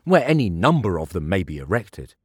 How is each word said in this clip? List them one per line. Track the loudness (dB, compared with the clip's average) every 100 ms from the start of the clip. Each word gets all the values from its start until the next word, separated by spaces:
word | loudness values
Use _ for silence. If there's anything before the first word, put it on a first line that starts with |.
where | 2 2
any | 4 2 2
number | 2 2 2 0 -2
of | -4
them | -6 -2
may | -2
be | -2 -8
erected. | -4 -4 -4 -16 -18 _